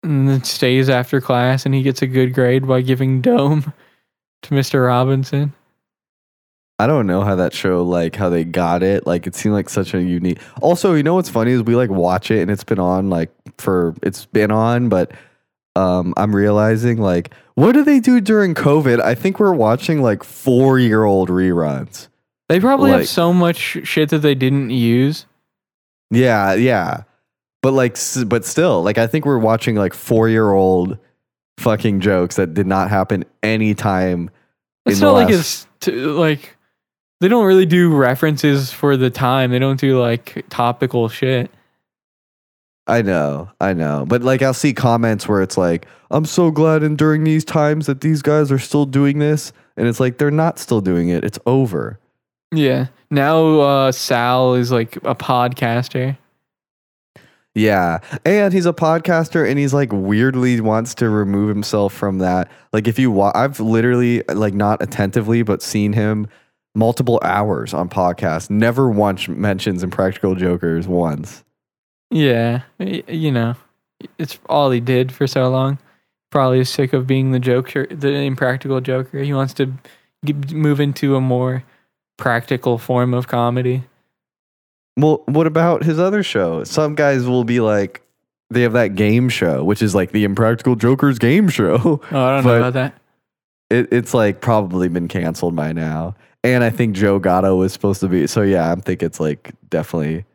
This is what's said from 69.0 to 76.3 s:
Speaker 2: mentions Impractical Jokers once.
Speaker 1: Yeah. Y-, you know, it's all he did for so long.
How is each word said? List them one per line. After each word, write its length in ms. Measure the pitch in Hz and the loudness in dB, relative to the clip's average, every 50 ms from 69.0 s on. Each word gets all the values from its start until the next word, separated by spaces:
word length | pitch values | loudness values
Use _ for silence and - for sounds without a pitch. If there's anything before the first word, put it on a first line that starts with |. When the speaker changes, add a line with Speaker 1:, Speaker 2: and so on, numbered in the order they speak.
| 104 104 95 92 - - | 2 0 0 -4 -6 -10
Speaker 2:
mentions 540 | 87 - 95 104 98 95 - 110 95 90 90 | -6 -4 -2 -2 -2 -2 -2 -4 -4 -4 -4
Impractical 520 | 90 87 - 98 95 92 - - 101 92 | -6 -4 -2 -2 -2 -2 -2 -2 -2 -2
Jokers 520 | 90 92 90 90 85 87 85 82 82 85 | 0 0 -2 -2 -2 -2 -2 -2 -4 -4
once. 560 | 95 92 87 87 80 76 71 76 - - - _ _ _ _ _ _ _ _ _ _ _ _ _ _ | -2 -2 -2 -2 -2 -4 -6 -10 -12 -16 -20 _ _ _ _ _ _ _ _ _ _ _ _ _ _
Speaker 1:
Yeah. 520 | - 160 151 139 120 117 117 117 120 127 127 - _ _ | -2 0 2 2 2 2 0 0 -2 -4 -6 -10 _ _
Y-, 240 | 185 190 - - - - | -8 -6 -6 -8 -8 -8
you 240 | - 160 160 156 135 | -8 -4 -2 -2 -2
know, 220 | 120 117 117 120 - _ _ _ _ _ _ _ _ - - _ _ | 0 -2 -2 -4 -8 _ _ _ _ _ _ _ _ -20 -20 _ _
it's 200 | 165 139 - - _ - | -10 -10 -10 -16 _ -2
all 220 | - 147 143 135 | 0 0 2 2
he 100 | 127 120 | 0 0
did 300 | 117 123 131 123 127 127 | 0 0 0 0 0 -2
for 160 | 127 - 139 | -2 -4 -4
so 220 | 131 - 139 127 127 | -2 0 0 0 0
long. 300 | 127 131 131 135 143 139 _ _ _ _ _ _ _ _ _ _ | 0 0 -2 -2 -4 -6 _ _ _ _ _ _ _ _ _ _